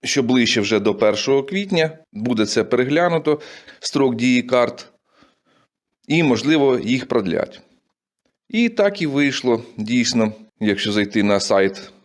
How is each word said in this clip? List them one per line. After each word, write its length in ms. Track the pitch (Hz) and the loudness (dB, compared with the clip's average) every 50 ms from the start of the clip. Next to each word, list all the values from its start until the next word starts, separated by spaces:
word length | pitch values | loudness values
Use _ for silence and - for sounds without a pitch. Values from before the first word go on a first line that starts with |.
| - | -6
що 200 | 127 - 143 127 | -4 -2 -2 0
ближче 380 | 113 127 127 117 113 - 120 | 2 2 2 2 2 0 -2
вже 200 | 101 101 110 104 | 0 0 0 0
до 140 | 98 110 101 | 2 0 0
першого 480 | 98 117 107 104 104 - - 135 139 135 | 2 2 2 2 0 0 0 0 0 0
квітня 560 | - 180 196 202 196 196 170 160 160 156 - _ _ - | -2 -6 -6 -4 -2 0 0 0 -2 -4 -12 _ _ -12
буде 340 | 104 110 123 123 107 110 | -8 -4 -2 0 0 -2
це 180 | 104 - 117 104 | 0 0 -2 0
переглянуто, 760 | - - 120 127 131 143 160 175 175 170 160 151 151 151 147 - - - - - - - _ | 0 0 0 0 0 0 0 0 2 0 0 0 0 -2 -2 -4 -18 -20 -20 -20 -20 -20 _
строк 340 | - - - 143 139 131 120 | -14 -6 0 2 2 2 2
дії 280 | 113 120 127 123 123 120 | 0 0 2 2 2 0
карт, 500 | 123 127 123 120 117 - - - - _ _ _ _ _ _ _ _ _ _ _ _ _ _ _ _ _ _ _ _ _ _ _ - | 2 2 2 2 0 -2 -10 -20 -20 _ _ _ _ _ _ _ _ _ _ _ _ _ _ _ _ _ _ _ _ _ _ _ -2
і, 140 | 147 165 165 | 0 2 2
можливо, 560 | 147 123 107 107 143 160 156 143 135 127 120 | 2 2 0 2 0 2 2 4 2 2 0
їх 300 | - 107 123 131 - - | 0 -2 -4 -4 -4 -2
продлять. 520 | - 123 101 92 80 - - - - - _ _ _ _ _ _ _ _ _ _ _ _ _ _ _ _ _ _ | -2 -2 -2 -2 -4 -4 -4 -6 -8 -20 _ _ _ _ _ _ _ _ _ _ _ _ _ _ _ _ _ _
І 200 | - 214 240 233 | -2 0 0 0
так 340 | 233 - 202 202 202 202 175 | 2 2 0 0 0 -2 -4
і 40 | |
вийшло, 560 | 147 135 139 147 139 131 - - 127 120 113 117 - - | -2 0 2 0 0 0 -2 0 0 0 0 -2 -10 -10
дійсно, 560 | - 110 107 120 123 120 - - 120 110 107 107 - - _ _ _ | -10 -6 -2 0 0 0 0 0 0 0 0 -2 -10 -20 _ _ _
якщо 320 | 107 107 101 98 - 110 101 | 0 0 0 0 -2 -2 0
зайти 300 | 104 101 101 - 107 101 | 0 -2 0 0 0 2
на 180 | 104 101 98 | 2 2 0
сайт 520 | 98 - 107 98 95 98 95 - - - - _ _ | 2 2 2 2 2 2 -2 -6 -18 -20 -20 _ _